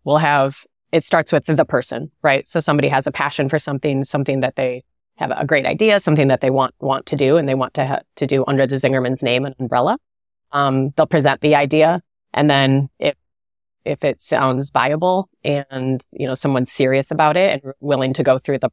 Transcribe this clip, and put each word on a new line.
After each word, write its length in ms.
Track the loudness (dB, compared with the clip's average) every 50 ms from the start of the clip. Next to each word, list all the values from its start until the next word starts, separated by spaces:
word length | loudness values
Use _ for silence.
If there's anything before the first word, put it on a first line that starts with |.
| _
will 140 | 0 2 2
have, 440 | 4 2 2 2 2 0 -2 -8 -18 _ _ _ _ _
it 120 | -2 -2 0
starts 280 | 2 0 0 2 2
with 140 | 0 0 0
the 200 | 2 0 0 2
person, 460 | 2 0 -2 -2 -4 -6 -8 -10 -10 -10 _
right? 260 | 0 0 0 0 -2
So 120 | -4 -4 -2
somebody 300 | 0 0 0 2 2 2
has 180 | 0 0 -2
a 40 | -2
passion 380 | -4 -2 -4 -2 -2 -2 -2 -2
for 80 | -2
something, 460 | -2 -2 -4 -6 -4 -2 -2 -2 -2 -2
something 380 | -2 -2 -2 -2 -2 -2 -2
that 160 | -2 -2 -2
they 260 | -4 -4 -4 -4 -8 -12 _ _ _ _ _ _
have 160 | -8 -6 -4 -4
a 120 | -4 -2
great 200 | 0 0 0 0
idea, 340 | -2 -2 0 2 2 2 2
something 260 | 2 2 2 4 4
that 140 | 2 2 2
they 80 | 0 0
want, 260 | 2 0 0 -2 -4 _
want 240 | -4 -4 -4 -4 -4
to 100 | -6 -2
do, 220 | 0 2 2 4
and 100 | 2 2
they 80 | 0 0
want 180 | -2 -2 -4 -2
to 120 | -4 -2
ha-, 140 | -2 -4 -6 -8 _ _
to 100 | -6 -2
do 160 | 0 0 0 0
under 220 | 0 0 0 0
the 80 | 0 0
Zingerman's 480 | 0 0 0 0 0 0 -2 -4 -2 0
name 220 | 0 0 0 -2
and 100 | -4 -6
umbrella. 400 | -8 -6 -2 0 0 2 0 -2 -4 -8 _ _ _ _ _ _ _ _ _
Um, 400 | -2 0 0 2 2 0 0 0 0
they'll 100 | 0 0
present 320 | 2 2 2 2 2 0 0
the 160 | 2 2 4
idea, 480 | 4 2 2 2 4 4 4 2 0 -6 _ _ _ _ _ -2
and 160 | 2 2 4
then 400 | 4 4 4 4 2 2 0 -2 -6 _
if, 160 | -4 -4 -4 -4 _ _ _ _ _ _ _ _ _ _ _ _ _
if 180 | -8 -6 -2 -2
it 160 | -4 -4 -4
sounds 520 | -4 -2 0 0 2 0 0 -2 -4 -4
viable 580 | -4 -2 -2 -2 -2 0 0 0 0 0 -2 -6 _ _ -4
and, 640 | -4 -4 -4 -4 -8 -10 -6 -4 -4 -4 -4 -6 _
you 160 | -10 -8 -6
know, 80 | -6 -4
someone's 360 | -4 -2 -2 0 0 -2 -2
serious 400 | -2 0 0 2 2 0 0 -2
about 260 | 0 2 2 2 2
it 260 | 2 2 2 0 -2 -6
and 100 | -12 -14 -8
willing 340 | -4 -2 -2 0 0 -2 -2
to 100 | 0 2
go 140 | 2 2
through 220 | 2 0 -2 -2 -2
the, 100 | -2 -4